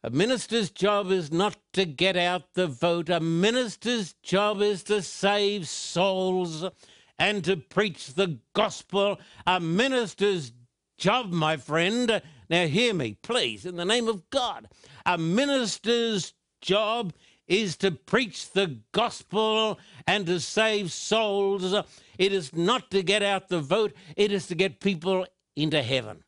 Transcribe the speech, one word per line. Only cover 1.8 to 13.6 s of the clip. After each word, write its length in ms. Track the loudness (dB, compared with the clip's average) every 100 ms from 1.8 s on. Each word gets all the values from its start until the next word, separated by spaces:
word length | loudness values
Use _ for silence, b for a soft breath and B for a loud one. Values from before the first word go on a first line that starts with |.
get 320 | -2 0 0
out 380 | 2 0 -2 -4
the 140 | -2 -2
vote. 420 | 0 0 0 0
A 100 | 0
minister's 920 | 0 2 2 2 -2 -4 -2 -2 -4 -12
job 400 | -2 0 2 2
is 220 | 0 0
to 180 | -2 -2
save 680 | -2 -2 2 2 0 -2 -6
souls 960 | -10 -4 0 0 2 0 0 -2 -6 -10 b b b b 0
and 240 | 0 2
to 140 | 0 -2
preach 560 | -2 0 0 -4 -8
the 260 | -2 -2 -4 _
gospel. 680 | 0 0 -2 -4 0 0 -2 B B
A 140 | 0 2
minister's 920 | 2 2 2 0 -2 0 0 0 -6 -16 _ _ _ _
job, 360 | 2 2 0
my 240 | 0 0 0
friend, 640 | -2 0 2 2 2 0 B B B
now 200 | 0 2
hear 260 | 2 2
me, 220 | 0 -4
please, 500 | -6 -4 -2 -2 -4